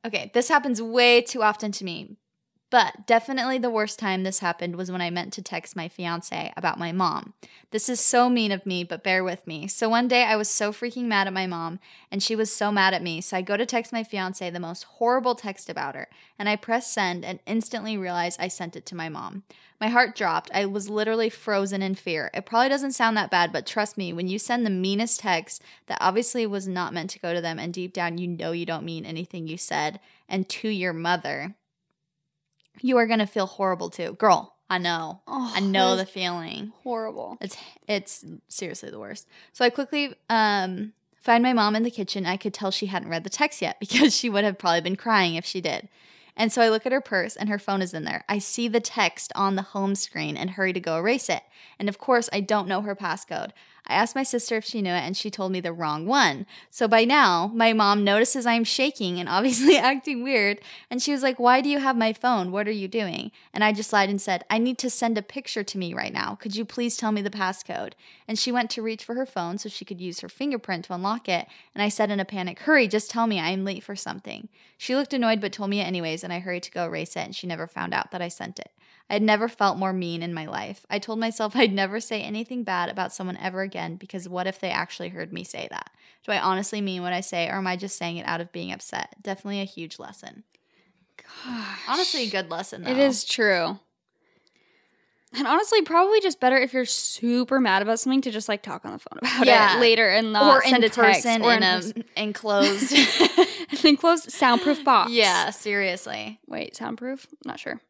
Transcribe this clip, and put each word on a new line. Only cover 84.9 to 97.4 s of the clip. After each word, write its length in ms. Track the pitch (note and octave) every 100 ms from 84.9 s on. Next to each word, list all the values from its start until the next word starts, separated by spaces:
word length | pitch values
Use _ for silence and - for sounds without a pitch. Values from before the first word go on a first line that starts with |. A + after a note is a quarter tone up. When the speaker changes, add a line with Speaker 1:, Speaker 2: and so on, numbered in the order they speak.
| - F3
Speaker 1:
heard 240 | F3+ E3+
me 100 | F3
say 240 | F3+ - -
that? 180 | - - _ _ _
Do 80 | -
I 80 | G3+
honestly 400 | F#3+ F#3 G3+ G#3+
mean 220 | G3+ F#3
what 100 | F3+
I 100 | F3+
say, 260 | F#3+ F3 E3+
or 40 |
am 120 | G3 F#3
I 100 | F3+
just 220 | G3 -
saying 200 | E3+ E3+
it 100 | -
out 120 | E3+
of 120 | E3+
being 200 | F3 F3
upset? 440 | - - - - -
Definitely 400 | G3+ F#3+ G3+ G3+
a 40 | G3
huge 320 | E3+ E3 -
lesson. 460 | - - - - _ _ _ _ _ _ _ - - - B3+
Speaker 2:
Gosh. 340 | A#3 G3+ G3 -
Speaker 1:
Honestly, 340 | C#4 F4+ D#4 A3+
a 20 |
good 220 | G3 E3+
lesson, 320 | E3+ F#3+ -
though. 80 | F3
Speaker 2:
It 60 | B3+
is 260 | C#4 B3 -
true. 540 | - G#3+ F#3 E3 G3 _ _ _ _ _ _ _ _ _ _ _ _ _ _ _
And 140 | A#3+ C4+
honestly, 360 | D#4 G#4 A4
probably 360 | D#4+ E4+ F#4+ G#4+
just 180 | G4 C#4
better 180 | B3+ C4
if 160 | B3+
you're 120 | C4 A#3+
super 760 | - - - A#3 A#3+